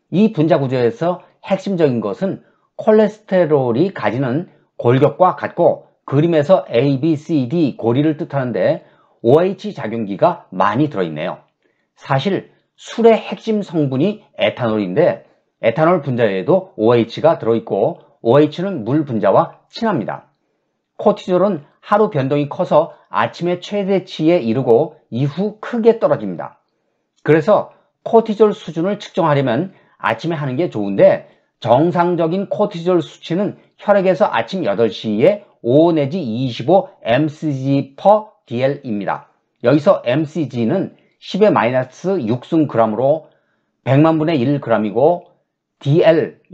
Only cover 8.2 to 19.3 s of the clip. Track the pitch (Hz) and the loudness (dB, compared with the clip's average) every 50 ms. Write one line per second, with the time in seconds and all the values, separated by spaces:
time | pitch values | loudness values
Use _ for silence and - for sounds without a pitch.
8.2 | 170 - 143 139 127 123 104 90 98 131 160 175 - _ _ _ _ _ _ _ | -8 -6 -6 -6 -4 -4 -2 0 0 0 0 -2 -8 _ _ _ _ _ _ _
9.2 | - 117 139 160 180 196 190 - - 208 - - - 107 117 117 110 98 98 87 | 2 4 4 4 4 2 -2 -6 -10 -12 -10 -10 -8 -8 -6 -6 -6 -8 -2 0
10.2 | 151 175 175 - - _ 95 92 95 104 107 127 151 143 - 98 90 80 76 76 | 0 0 0 -4 -10 _ -4 -2 -2 0 0 -2 -2 -2 -2 -4 -6 -4 -6 -6
11.2 | 82 90 76 - _ _ _ _ _ _ _ _ _ _ _ _ - - 139 135 | -8 -8 -8 -12 _ _ _ _ _ _ _ _ _ _ _ _ -6 -2 -2 -2
12.2 | - 196 185 - - - _ _ _ _ _ _ - - - - 226 233 220 - | 0 -2 -4 -4 -6 -10 _ _ _ _ _ _ -20 -12 -2 2 4 4 4 4
13.2 | - - 190 - - 226 214 208 190 - 160 160 147 131 131 127 160 208 208 - | 0 -6 -12 -8 -6 -4 -4 -4 -4 -4 -2 -2 -2 0 0 0 0 -2 -2 -6
14.2 | - _ _ - 101 107 - - 127 110 110 107 101 90 92 139 175 180 - - | -12 _ _ -2 -2 -2 -2 -2 -2 -2 -2 -2 -2 -2 0 0 2 0 0 -2
15.2 | - _ _ _ _ _ _ _ - 117 117 156 156 165 185 175 143 143 123 117 | -8 _ _ _ _ _ _ _ -2 -2 0 2 2 2 2 0 -2 -4 -2 0
16.2 | 120 104 95 95 90 135 175 190 190 - _ - 107 117 123 120 110 - - 117 | 0 0 0 -2 0 0 0 0 -2 -6 _ 0 2 4 4 2 2 -2 -2 0
17.2 | 120 160 160 147 113 110 117 110 113 - 107 98 110 123 135 - - _ _ _ | 0 0 0 0 0 -2 -2 -2 -2 -4 -2 0 0 -2 -2 -6 -14 _ _ _
18.2 | - 113 127 147 156 147 147 170 180 202 185 135 101 113 135 156 151 139 117 104 | 0 2 4 4 4 2 0 -4 -6 -6 -6 -6 -4 -2 -2 -2 -2 -2 -4 -2
19.2 | 98 98 | 0 2